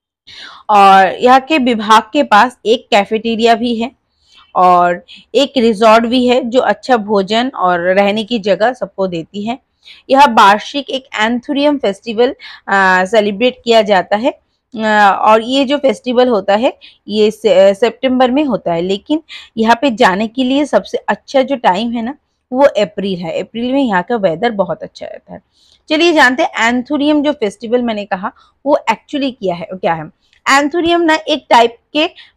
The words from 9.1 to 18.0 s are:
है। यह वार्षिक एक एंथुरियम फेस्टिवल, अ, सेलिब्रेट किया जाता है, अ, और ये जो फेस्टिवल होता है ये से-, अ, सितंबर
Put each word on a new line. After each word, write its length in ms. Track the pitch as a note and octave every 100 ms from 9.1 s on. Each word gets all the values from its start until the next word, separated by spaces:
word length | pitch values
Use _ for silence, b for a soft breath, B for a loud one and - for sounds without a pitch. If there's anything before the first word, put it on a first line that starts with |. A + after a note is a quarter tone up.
| E3+ - G3+ G#3+
है। 140 | B3+ _ _ B B -
यह 160 | C4+ C#4
वार्षिक 640 | A3+ G3+ G#3 - C#4+ C4+
एक 140 | C4 - G#3+
एंथुरियम 560 | A3 A#3+ - C#4 D4 C#4+
फेस्टिवल, 520 | G#3 G3 A#3 G#3+ B3+ - B B -
अ, 380 | G3 F#3+ F#3 F#3+
सेलिब्रेट 560 | A3 G#3 G3 B3 B3+ A#3
किया 160 | A3+
जाता 360 | G#3 F#3+ F3 G#3
है, 140 | C4+ - _ _ _ G#3+
अ, 420 | A3 G#3 G3+ -
और 200 | - A3
ये 240 | A3+ C4+ C4
जो 120 | C#4+
फेस्टिवल 500 | C4+ G#3 B3+ A#3+ B3
होता 280 | G#3 G3 G#3
है 220 | C#4 - b b -
ये 240 | G#3+ G#3+
से-, 260 | G#3+ G#3+ F3+
अ, 160 | G3
सितंबर 580 | G3 A3+ A3